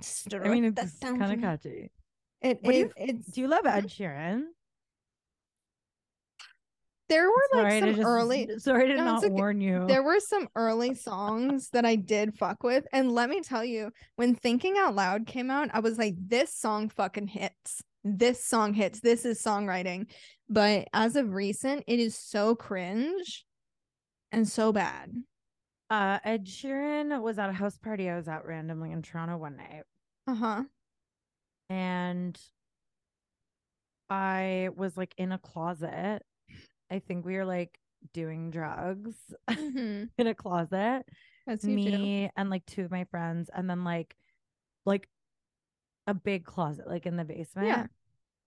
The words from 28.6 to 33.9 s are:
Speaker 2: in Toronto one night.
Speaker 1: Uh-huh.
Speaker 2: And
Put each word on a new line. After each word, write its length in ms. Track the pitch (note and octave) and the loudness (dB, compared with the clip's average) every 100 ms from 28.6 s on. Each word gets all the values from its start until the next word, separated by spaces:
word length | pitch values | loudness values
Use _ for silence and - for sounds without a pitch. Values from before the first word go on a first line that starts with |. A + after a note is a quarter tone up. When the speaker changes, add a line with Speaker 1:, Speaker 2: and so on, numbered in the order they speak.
| D#3+ D#3+ D#3+ | -8 -8 -6
Speaker 2:
in 100 | E3 | -8
Toronto 360 | D#3 E3+ E3 E3+ | -8 -6 -6 -6
one 180 | D3+ C3+ | -8 -12
night. 240 | - D3+ - _ _ _ - | -16 -18 -20 _ _ _ -6
Speaker 1:
Uh-huh. 360 | A3+ A3+ G#3 C#4 _ _ _ _ _ _ _ _ _ - | -2 -2 -2 -6 _ _ _ _ _ _ _ _ _ -8
Speaker 2:
And 680 | F#3 F#3 F3+ F3+ F3+ F3+ - - _ _ _ _ _ _ _ _ _ _ _ _ _ _ | -4 -2 -2 -4 -4 -6 -8 -16 _ _ _ _ _ _ _ _ _ _ _ _ _ _